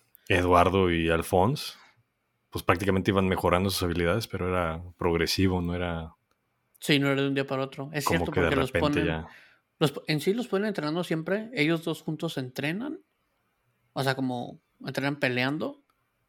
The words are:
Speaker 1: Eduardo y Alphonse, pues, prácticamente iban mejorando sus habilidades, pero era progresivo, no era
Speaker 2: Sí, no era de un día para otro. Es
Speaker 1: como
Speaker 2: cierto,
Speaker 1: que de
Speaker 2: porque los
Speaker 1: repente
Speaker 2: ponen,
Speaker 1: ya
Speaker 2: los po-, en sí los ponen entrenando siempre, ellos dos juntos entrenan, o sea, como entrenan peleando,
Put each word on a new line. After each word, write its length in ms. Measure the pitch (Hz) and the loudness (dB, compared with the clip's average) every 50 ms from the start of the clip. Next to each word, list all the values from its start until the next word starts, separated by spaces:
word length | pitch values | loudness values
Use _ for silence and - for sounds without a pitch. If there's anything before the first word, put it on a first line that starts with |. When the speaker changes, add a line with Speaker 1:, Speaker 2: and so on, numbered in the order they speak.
| _ _ _ _ _ | _ _ _ _ _
Speaker 1:
Eduardo 640 | - 95 90 90 87 90 87 85 92 90 98 92 90 | 0 2 2 4 6 6 8 6 6 6 4 4 4
y 180 | 85 82 82 82 | 2 2 2 2
Alphonse, 640 | 82 82 80 - 98 90 92 117 147 - - - - - - - _ _ _ _ _ _ _ _ _ _ _ _ | 2 2 0 2 2 4 4 4 2 -2 -6 -10 -12 -16 -20 -20 _ _ _ _ _ _ _ _ _ _ _ _
pues, 140 | - 110 - | -10 -4 0
prácticamente 480 | - 95 85 101 98 95 95 90 110 | 0 0 2 2 2 2 2 2 2
iban 160 | 95 98 95 | 2 2 2
mejorando 420 | 92 92 - - 87 87 90 98 101 | 2 0 2 4 4 4 4 2 0
sus 140 | - - 92 | 0 -2 -2
habilidades, 440 | 87 82 87 85 85 95 117 113 | -2 0 0 0 0 0 -2 -4
pero 220 | - - 92 90 92 | -6 -6 -4 -2 -2
era 340 | 90 90 87 82 80 85 87 87 - | 0 0 -2 -2 -4 -6 -10 -14 -10
progresivo, 640 | - - 87 85 82 82 - - - 95 95 92 90 | -2 0 0 2 2 2 0 2 2 2 2 2 0
no 140 | 87 87 87 | -2 -2 -2
era 400 | 87 90 87 82 82 82 80 - _ _ _ _ _ _ _ _ _ _ _ _ - | -2 -4 -4 -4 -6 -8 -10 -14 _ _ _ _ _ _ _ _ _ _ _ _ -10
Speaker 2:
Sí, 180 | - - 151 | -2 0 2
no 140 | 139 139 139 | 2 4 2
era 100 | 135 139 | 2 2
de 60 | 139 | 0
un 80 | 139 139 | 0 0
día 100 | 139 135 | -2 -2
para 160 | - 135 131 | -2 -2 -4
otro. 280 | 135 135 - - 135 147 156 | -4 -6 -6 -12 -12 -6 -6
Es 120 | 151 139 | -4 -2
Speaker 1:
como 140 | - 175 165 | 0 0 0
Speaker 2:
cierto, 120 | 175 160 | 0 0
Speaker 1:
que 80 | 147 185 | 0 0
de 60 | 175 | 2
Speaker 2:
porque 80 | 156 143 | 2 2
los 160 | 135 - - | 2 0 0
Speaker 1:
repente 300 | - 85 151 147 - 87 | 0 0 2 2 2 2
Speaker 2:
ponen, 60 | 85 | 0
Speaker 1:
ya 200 | 82 80 80 80 - - - - - _ _ _ _ _ - | 0 -2 -4 -6 -10 -14 -20 -20 -20 _ _ _ _ _ 0
Speaker 2:
los 120 | 160 143 | 0 0
po-, 120 | - - - | 0 -4 -4
en 120 | - 156 147 | -4 -4 -2
sí 140 | - 185 208 | 0 0 -2
los 140 | 247 214 | -2 -4
ponen 220 | - 196 190 214 220 | -4 -2 -2 -2 -2
entrenando 340 | 196 175 151 151 156 180 170 | -4 -4 -4 -2 -2 -2 -2
siempre, 480 | - 170 160 160 175 190 214 220 226 262 | -2 -4 -4 -2 -4 -4 -4 -4 -6 -2
ellos 300 | 180 147 160 170 160 160 | 0 2 2 2 0 -2
dos 180 | 170 156 - | -6 -6 -6
juntos 360 | - 165 156 - 170 160 - | -6 -6 -6 -4 -6 -6 -6
entrenan, 640 | 139 131 127 - - 135 151 170 208 262 311 - - _ _ _ _ _ _ _ _ _ _ _ _ _ _ _ _ _ _ - | -6 -8 -8 -6 -6 -4 -4 -4 -4 -6 -8 -10 -12 _ _ _ _ _ _ _ _ _ _ _ _ _ _ _ _ _ _ -6
o 100 | 151 131 | -2 -2
sea, 120 | 135 131 | -2 0
como 460 | 135 131 127 123 120 123 - - - _ _ _ _ - | -2 -2 -4 -4 -6 -8 -10 -14 -18 _ _ _ _ -10
entrenan 340 | 139 123 135 135 143 147 147 | -6 -6 -2 -2 -2 -2 0
peleando, 640 | 143 127 123 123 127 135 147 165 214 277 285 _ _ _ _ _ _ _ _ _ _ | -2 0 0 0 0 0 -2 -2 -6 -6 -8 _ _ _ _ _ _ _ _ _ _